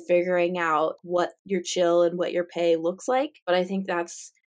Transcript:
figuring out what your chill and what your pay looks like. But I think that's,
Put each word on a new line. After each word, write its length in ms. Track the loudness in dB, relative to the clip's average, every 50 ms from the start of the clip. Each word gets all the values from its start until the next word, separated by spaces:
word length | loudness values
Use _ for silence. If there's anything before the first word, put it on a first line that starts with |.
| 0 2
figuring 500 | 2 2 4 2 0 0 0 0 0 -2
out 380 | 0 0 2 2 0 0 -2 -6 -8
what 300 | -4 0 0 0 -2 -4 _ _
your 180 | -4 -4 -4
chill 420 | -4 -4 -2 0 2 4 4 4 4
and 140 | 2 2 -2
what 140 | -4 -2
your 140 | -2 -2 -4
pay 300 | -4 -4 -2 2 2 2
looks 320 | 2 2 -2 -4 -4 -4 -2
like. 280 | 0 0 0 -2 -6 _ _
But 100 | 0 0
I 80 | 0 0
think 220 | 0 -2 -4 -4
that's, 460 | -2 -4 -4 -4 -6 -10 -14 -14 -16 -20 _ _